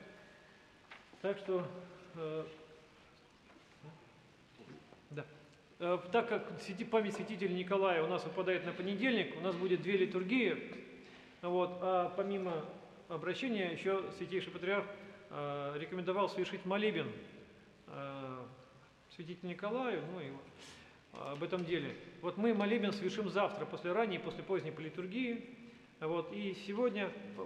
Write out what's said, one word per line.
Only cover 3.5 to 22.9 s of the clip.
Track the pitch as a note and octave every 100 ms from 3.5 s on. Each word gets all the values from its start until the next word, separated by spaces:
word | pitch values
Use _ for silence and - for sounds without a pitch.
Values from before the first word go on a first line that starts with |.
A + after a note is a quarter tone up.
| - - - D3+ D#3+ - - - - - - - D3 - - -
да. | D3 - - - - - -
Э, | F3 F3+ F3+
так | A3+ A3+
как | G#3+ - F3
святи-, | - F#3
память | A3+ A3 G3+
святителя | - F3+ F3 F#3+
Николая | F3+ F3+ G3 G3 E3+
у | E3
нас | F3
выпадает | D#3+ F#3+ F3+ F3+
на | F3
понедельник, | E3+ F#3 G3 C4 A3 D3+ D#3
у |
нас | F#3
будет | F3 F#3 F3+
две | D#3+ G3+
литургии. | F#3 F#3 F#3 B3+ G#3 D3+ - - - - - - - -
Вот. | F3 F3+ F3+ F3+
А | F#3 F#3 F3 G3
помимо | G3 G3 F#3 D#3+ D#3 - - - -
обращения, | E3 D#3+ - C4+ G#3+ F3+
ещё | D#3+ F#3+ G3 -
Святейший | - F3 F#3 F3+
Патриарх, | E3+ F3 G3+ G3 - - - -
э, | C#3+ C#3+ C#3+ C#3+ D3
рекомендовал | D#3+ F#3 F3 F#3+ G3
совершить | - F3+ F#3+
молебен, | F3+ G3 G#3+ E3 B2+ A2 - - - - - - -
э, | C#3 C#3 C#3 C3 C3 A#2+ - - - - - -
святителю | - E3 F3 F3+
Николаю, | F3 G3+ A#3+ B3 F3 D3+
ну | F#3
и | C#3
вот, | C#3 - - - - - - - - C#3
об | C#3+
этом | E3 F3+
деле. | E3 E3+ C3+ - - -
Вот | F3 F3+
мы | A#3
молебен | G#3 G3+ A#3 G3+